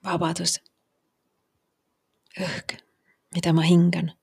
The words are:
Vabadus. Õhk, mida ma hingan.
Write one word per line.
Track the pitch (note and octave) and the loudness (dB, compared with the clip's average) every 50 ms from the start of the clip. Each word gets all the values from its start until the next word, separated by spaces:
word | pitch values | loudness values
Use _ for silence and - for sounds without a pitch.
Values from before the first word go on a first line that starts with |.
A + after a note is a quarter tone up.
| _ | _
Vabadus. | G3 F3+ E3 E3+ D#3+ E3 - F3+ E3 - - _ _ _ _ _ _ _ _ _ _ _ _ _ _ _ _ _ _ _ _ _ _ _ _ _ _ _ _ _ _ _ _ _ _ _ - | -6 -6 -4 -2 -4 -4 -2 -4 -4 -4 -4 _ _ _ _ _ _ _ _ _ _ _ _ _ _ _ _ _ _ _ _ _ _ _ _ _ _ _ _ _ _ _ _ _ _ _ -10
Õhk, | F#3 F3 - - - - - - _ _ _ _ _ _ _ _ _ _ - | -8 -8 -8 -10 -12 -14 -16 -16 _ _ _ _ _ _ _ _ _ _ -8
mida | F3 E3+ F3 D#3+ | -4 0 2 2
ma | E3 D#3+ | 4 4
hingan. | E3 F3 F3 E3+ F3 E3+ F3 E3+ D#3+ - _ | 6 6 6 6 4 2 0 -4 -6 -8 _